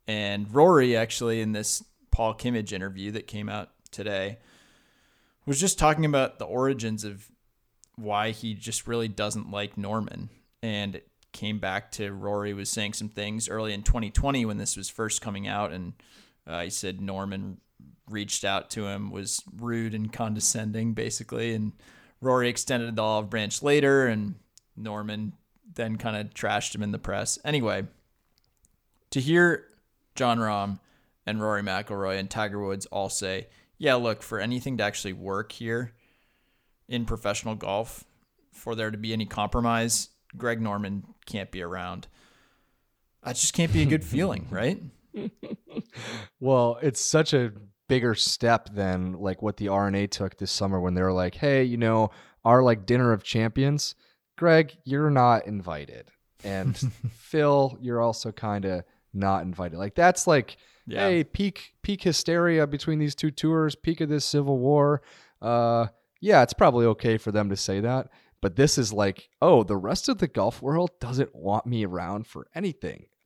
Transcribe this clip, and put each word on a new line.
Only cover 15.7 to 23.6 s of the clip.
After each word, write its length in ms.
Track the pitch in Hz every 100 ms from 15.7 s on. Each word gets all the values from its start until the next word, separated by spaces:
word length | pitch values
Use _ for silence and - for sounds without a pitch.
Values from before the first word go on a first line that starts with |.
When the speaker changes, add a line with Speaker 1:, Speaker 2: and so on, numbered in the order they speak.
Speaker 1:
And, 220 | 90 87 113 _ - _ _ -
uh, 180 | 85
he 60 | 87
said 300 | - 98 95
Norman 640 | 98 95 98 98 98 92 _ _ 69 _ -
reached 340 | 104 101 -
out 240 | 98 98 -
to 180 | 110 101
him, 240 | 98 101
was 320 | 95 98 - - -
rude 380 | 120 117 113
and 180 | 107 107
condescending, 800 | - 113 107 - 117 110 110 113
basically. 600 | 110 113 - 113 117 117
And 180 | 110 107 - - - _ _
Rory 300 | 127 127 123
extended 440 | - - 123 117
the 80 | 110
olive 280 | 110 107 104
branch 320 | 113 107 -